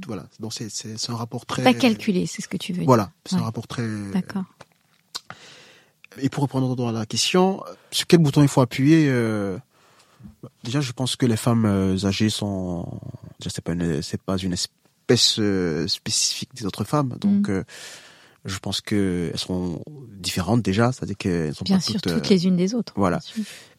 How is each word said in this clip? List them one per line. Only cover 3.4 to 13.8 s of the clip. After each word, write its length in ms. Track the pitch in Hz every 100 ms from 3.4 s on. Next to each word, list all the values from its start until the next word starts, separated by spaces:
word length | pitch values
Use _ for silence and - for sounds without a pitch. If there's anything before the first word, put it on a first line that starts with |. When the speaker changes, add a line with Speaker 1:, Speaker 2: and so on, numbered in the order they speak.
| 113
Speaker 1:
rapport 220 | 113 -
très 200 | - 113 - -
Speaker 2:
D'accord. 340 | 190 180 190 185 - - _ _ _ _ - - - - - - - _ _ - -
Speaker 1:
Et 100 | 131
pour 140 | -
répondre 440 | 135 131 131 127 120
à 40 |
la 140 | 110 107
question, 580 | 113 - 185 185 196 - 90 _
sur 160 | - -
quel 120 | 175
bouton 220 | 147 147
il 60 | 143
faut 140 | -
appuyer, 460 | 123 - 135 160 147
euh... 480 | 127 113 107 98 95 - _ _ _ _ _ 110 - - _
Déjà, 180 | 123 139
je 100 | 131
pense 240 | 120 127 -
que 100 | 123
les 100 | 110
femmes, 280 | 127 117 110
euh, 400 | 98 95 95 98
âgées 240 | 98 107
sont... 680 | - 104 98 92 87 - - - - - -
Déjà, 120 | 87
c'est 120 | -
pas 100 | -
une, 280 | 85